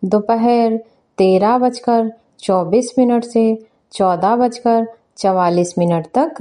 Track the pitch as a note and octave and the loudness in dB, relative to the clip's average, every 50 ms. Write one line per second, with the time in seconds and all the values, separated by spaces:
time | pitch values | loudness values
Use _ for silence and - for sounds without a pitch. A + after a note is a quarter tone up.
0 | - F#3+ F#3+ G#3+ G#3 - A#3 A3+ A3+ A#3+ A#3+ A#3 A#3 A3+ A3 A3+ A3 - _ _ | -4 -2 0 0 0 0 -2 0 2 2 2 2 2 0 -2 -4 -6 -12 _ _
1 | _ _ _ - F#3+ F#3 F#3 F#3 G3+ G#3+ A#3+ B3 B3 B3+ B3 B3 - - A#3 A#3 | _ _ _ 0 2 2 2 2 2 2 2 2 0 -2 -2 -4 -2 0 0 0
2 | A3+ A3 A3 - _ _ _ _ - - F#3+ F#3 F3+ D#3+ F3+ A#3+ B3 B3 - - | 0 -2 -6 -10 _ _ _ _ -4 -2 -2 0 0 0 0 0 0 0 0 0
3 | B3+ A#3+ A#3+ A#3 A#3 A#3+ - A3+ A3+ A3 A3 A3 A3 - _ _ _ _ - - | 0 2 0 0 -2 -2 -2 0 0 0 0 -2 -6 -14 _ _ _ _ -4 -2
4 | G3 F#3 F3+ E3+ - G3 A3+ A#3+ B3 B3 B3 - - A#3+ A#3 A3+ A3+ A3+ - - | 0 0 0 0 0 0 2 2 0 -2 -2 -4 -2 0 0 0 0 -4 -8 -16
5 | _ _ _ - - G3 F#3 F#3 F3+ F3 F3 F3 F3 F3 - - F3 E3+ E3+ E3 | _ _ _ -4 -2 -2 0 2 0 2 2 0 0 -2 -2 -2 0 0 0 -2
6 | D#3 - - B3 D4 D#4+ D#4+ - | -4 -4 -2 -2 -2 -2 -4 -6